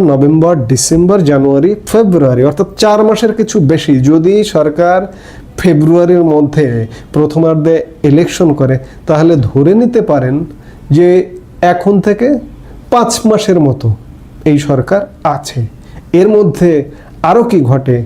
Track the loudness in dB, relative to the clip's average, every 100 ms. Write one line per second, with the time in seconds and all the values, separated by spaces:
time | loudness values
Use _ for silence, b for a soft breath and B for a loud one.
0 | 2 2 2 2 2 0 -2 -2 0 0
1 | 2 2 2 2 2 2 0 -2 -2 0
2 | 2 2 2 2 0 0 -6 0 0 2
3 | 2 0 -2 -2 -2 0 0 0 0 0
4 | 2 2 2 0 0 -2 -2 0 0 0
5 | -2 B B B B -4 0 2 4 2
6 | 2 2 2 2 0 0 -2 -2 -6 B
7 | B -2 -2 0 0 0 0 0 -2 -4
8 | 0 2 0 0 0 0 0 -2 B B
9 | -4 0 2 2 0 0 2 2 2 0
10 | 0 -2 -2 -4 -6 B B B -2 2
11 | 4 2 -2 -12 -16 -2 -2 0 0 0
12 | 0 -2 -2 -2 -6 -20 B B -2 0
13 | 0 -2 0 0 0 0 0 -2 -4 -4
14 | -8 -20 -20 -6 -2 0 0 -4 -2 -4
15 | -4 -8 -6 -6 -8 -8 -8 -10 B B
16 | -2 0 2 2 0 0 0 0 -4 B
17 | B -4 0 2 2 0 2 0 0 -4